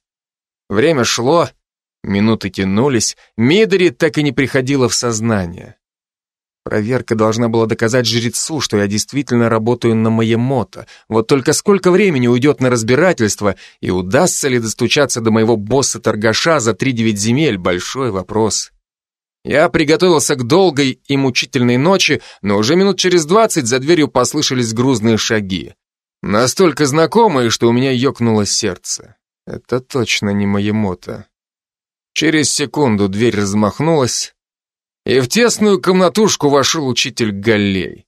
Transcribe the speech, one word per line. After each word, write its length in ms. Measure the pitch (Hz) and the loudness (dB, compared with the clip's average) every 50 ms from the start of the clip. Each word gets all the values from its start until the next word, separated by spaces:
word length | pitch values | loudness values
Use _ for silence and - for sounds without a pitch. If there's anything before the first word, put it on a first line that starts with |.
| _ _ _ _ _ _ _ _ _ _ _ _ _ - | _ _ _ _ _ _ _ _ _ _ _ _ _ -4
Время 340 | 101 104 131 165 160 131 113 | 0 2 2 2 2 2 0
шло, 460 | - - - 117 131 160 170 147 - - _ _ _ _ _ _ _ _ _ - | -2 -2 -2 0 2 2 2 0 -2 -6 _ _ _ _ _ _ _ _ _ -6
минуты 460 | - 98 101 104 113 110 104 - 98 | -2 0 0 2 2 0 0 -4 -6
тянулись, 680 | - - 95 95 98 107 131 147 131 110 - - - _ _ _ _ | -4 -4 -2 0 0 0 0 2 0 0 -2 -4 -6 _ _ _ _
Мидори 540 | - 113 127 165 208 220 185 196 180 180 170 | 0 2 2 4 2 2 2 2 2 2 0
так 280 | - - 170 156 151 | 0 0 -2 0 0
и 60 | 156 147 | 0 -2
не 80 | 143 | -2
приходила 560 | 127 147 139 - - 139 127 127 143 135 127 | -2 -2 -2 -2 -2 -2 -2 0 0 0 0
в 80 | 110 - | 0 0
сознание. 800 | - 127 120 113 107 113 117 110 98 90 85 87 - - - - _ _ _ _ _ _ _ _ _ _ _ _ _ _ _ _ _ - | -2 -2 -4 -4 -2 -2 -2 0 -2 -2 -6 -8 -12 -18 -20 -20 _ _ _ _ _ _ _ _ _ _ _ _ _ _ _ _ _ -8
Проверка 520 | - - 110 104 113 131 123 113 - 117 | -4 -2 -2 0 0 -2 -2 -2 -2 0
должна 340 | 110 107 110 107 117 120 113 | 2 2 2 2 0 0 0
была 160 | 113 117 113 | 0 0 0
доказать 400 | 110 113 - 117 110 117 127 123 | 0 0 -2 0 0 0 0 0
жрецу, 560 | 110 113 117 113 120 - - - - 160 147 | 0 -2 -2 -2 -4 -4 -6 -6 -6 -6 -6
что 160 | - - - | -4 -2 0
я 100 | 101 101 | 0 0
действительно 600 | 101 101 107 - - - 139 135 - 123 120 117 113 | 0 -2 -4 -4 -4 -6 -6 -4 0 0 0 2 2
работаю 460 | 113 113 110 120 123 120 - 117 113 | 0 0 0 0 -2 0 0 0 0
на 140 | 113 110 110 | 2 2 0
Маемото. 800 | 113 113 113 110 113 113 120 131 139 123 101 - - - - - - - _ - | 0 0 0 0 0 0 0 0 -2 -2 -4 -6 -10 -18 -20 -20 -20 -20 _ -2
Вот 180 | 107 110 110 | -2 0 2
только 240 | - 147 135 120 160 | 2 0 2 2 0
сколько 400 | 143 - - 208 202 185 - 180 | -2 0 2 0 0 2 2 2
времени 360 | 175 196 214 190 156 131 123 | 2 4 2 2 2 2 2
уйдет 340 | 120 123 123 123 147 139 - | 2 2 2 2 2 2 2
на 80 | 131 127 | 0 0
разбирательство, 880 | 123 117 113 110 127 139 175 185 165 - 113 101 - - 101 101 95 - - - _ _ | 0 0 0 2 2 2 2 2 2 2 0 -2 0 -2 -2 -2 -2 -4 -8 -20 _ _
и 80 | - - | -4 -2
удастся 580 | 92 90 90 92 98 139 180 165 - - - | -2 -2 -2 0 2 2 2 2 0 -2 -2
ли 120 | 139 123 120 | -2 -2 -2
достучаться 600 | 113 110 - - 120 117 - 147 143 123 - 123 | -2 -4 -4 -2 -2 0 0 0 0 0 -2 -2
до 120 | 113 110 | 0 2
моего 260 | 107 113 110 110 120 | 2 4 4 2 2
босса-торгаша 1040 | 107 101 107 123 139 127 - - 107 - 117 107 107 107 113 107 - - 165 160 147 | 0 0 0 0 0 0 -2 -4 -4 -2 -2 -2 0 0 0 0 0 0 0 0 2
за 120 | 110 113 107 | 0 -2 -2
три 160 | - 127 135 | -2 -2 -2
девять 280 | 127 113 113 113 107 101 | -2 0 0 0 0 0
земель, 380 | 104 113 120 139 160 139 104 | 0 0 0 2 0 0 0
большой 540 | 92 87 95 90 90 - - - 131 139 120 | -2 -2 -2 -2 -4 -4 -6 -6 -6 -4 -4
вопрос. 600 | 95 95 90 - - 107 113 101 - - - - _ _ _ _ _ _ _ _ _ _ _ _ _ _ - | -4 -6 -6 -4 -2 -2 -2 -2 -2 -6 -8 -10 _ _ _ _ _ _ _ _ _ _ _ _ _ _ -6
Я 260 | - - 143 165 165 | -2 0 0 2 2
приготовился 680 | - 165 160 143 156 151 180 185 165 143 - - 151 | 0 0 0 2 2 2 2 2 2 2 2 0 -2
к 100 | 127 123 | -2 0
долгой 540 | 113 147 185 196 175 143 139 143 131 127 - _ | 2 2 2 2 2 2 0 -2 -2 -4 -6 _
и 100 | - 139 | -4 -2
мучительной 600 | 139 135 131 123 - - - - 131 123 120 123 | 0 0 0 0 -2 -4 -4 -2 0 2 2 2
ночи, 440 | 123 139 180 196 185 - - 143 - - - - - | 2 2 2 2 2 0 0 -2 -2 -6 -10 -14 -6
но 160 | - 101 101 | -2 0 0
уже 180 | 101 107 120 165 | 2 2 2 2
минут 240 | 185 196 202 185 190 | 2 2 2 0 0
через 260 | - 185 180 175 151 | 0 2 2 2 2
двадцать 420 | 147 185 226 226 - - 170 131 | 2 2 2 2 2 0 -2 -2
за 120 | 110 127 131 | 0 -2 0
дверью 300 | 131 147 175 160 147 - | 0 2 2 2 2 2
послышались 640 | - 127 123 - - 151 135 - 131 127 120 113 113 | 2 0 0 0 -2 -2 -2 -2 -2 -2 -2 -2 -2
грузные 440 | 117 123 135 131 107 104 117 113 | 0 0 0 0 2 2 2 2
шаги. 580 | 104 - - 117 107 101 92 95 85 - - - _ _ _ _ _ _ _ _ _ | 2 0 -2 -2 -2 -2 -4 -6 -6 -6 -10 -18 _ _ _ _ _ _ _ _ _
Настолько 640 | - 87 101 107 127 127 - - 190 165 135 131 151 | -4 -2 0 0 0 0 2 2 2 2 2 0 0
знакомые, 640 | 131 135 160 165 - - 214 233 214 151 131 123 113 | 0 2 2 2 2 4 4 4 4 2 2 0 0
что 200 | - - 120 117 | 0 0 2 2
у 20 | |
меня 200 | 117 123 131 135 | 2 2 2 0
екнуло 540 | 131 120 131 135 123 - 120 117 110 107 104 | 0 0 0 -2 -2 0 0 0 2 0 0
сердце. 680 | - - - - 98 90 - - - - - - - _ _ _ _ _ _ _ | -2 -2 -2 -4 -4 -6 -8 -10 -10 -12 -12 -12 -18 _ _ _ _ _ _ _
Это 320 | - - - - - 120 127 | -14 -14 -14 -8 -6 -6 -6
точно 500 | 127 - - 131 110 - - - 110 101 | -4 -4 -4 -4 -2 -2 -2 -2 -2 -2
не 160 | 101 101 101 | -2 -2 0
Маемото. 800 | 101 101 101 101 104 104 110 107 95 90 - - - 110 107 104 _ _ _ _ _ _ _ _ _ _ _ _ _ _ _ _ _ - | 0 -2 -2 -2 -2 -2 -2 -2 -4 -4 -8 -10 -12 -14 -14 -16 _ _ _ _ _ _ _ _ _ _ _ _ _ _ _ _ _ -6
Через 380 | - 156 156 156 156 139 - | -2 0 0 2 0 0 0
секунду 560 | - - 147 123 - 151 147 123 107 98 101 | -2 -4 -4 -4 -2 0 0 2 2 0 0
дверь 300 | 98 95 104 120 120 107 | -2 0 0 0 0 0
размахнулась, 1000 | 101 104 98 98 107 107 101 - - 143 165 165 147 127 117 - - - - _ _ _ _ _ _ _ _ _ _ _ _ _ _ - | 0 -2 -2 0 0 0 0 0 -2 -2 0 0 0 0 -2 -4 -6 -8 -10 _ _ _ _ _ _ _ _ _ _ _ _ _ _ -4
и 160 | - 117 131 | 0 0 0
в 60 | 127 | 0
тесную 540 | 123 - 214 240 226 - - 214 208 196 - | 0 0 2 2 2 2 0 0 2 0 0
комнатушку 680 | - 180 190 185 185 170 - 208 220 185 - - 147 143 | 0 0 2 2 2 2 2 2 0 0 0 0 0 2
вошел 380 | 139 143 127 - - 165 143 | 2 2 2 0 -2 -4 -4
учитель 440 | 127 120 - - 131 110 - 117 107 | -4 -2 -2 -4 -4 -4 -4 -4 -4
Галлей. 720 | 98 98 101 113 110 104 101 101 95 95 78 - - - _ | -4 -2 0 2 2 2 2 0 -2 -2 -4 -6 -10 -16 _